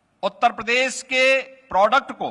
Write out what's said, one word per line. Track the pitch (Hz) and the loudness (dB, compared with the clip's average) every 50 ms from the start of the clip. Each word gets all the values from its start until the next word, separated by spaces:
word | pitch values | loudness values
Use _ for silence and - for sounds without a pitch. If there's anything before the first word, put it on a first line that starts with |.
| _ _ _ _ | _ _ _ _
उत्तर | 180 202 196 - 233 240 | -8 -8 -2 0 0 0
प्रदेश | 233 240 214 226 240 254 262 254 - - - | 0 -4 -4 -2 -2 0 -2 -2 -4 -8 -8
के | - 262 254 262 262 269 269 - - - - _ - | -4 0 2 2 2 2 0 -2 -8 -16 -20 _ -4
प्रोडक्ट | 180 185 202 220 240 269 269 - | 2 2 2 4 2 0 0 -2
को, | - - 180 123 | -8 -10 -10 -10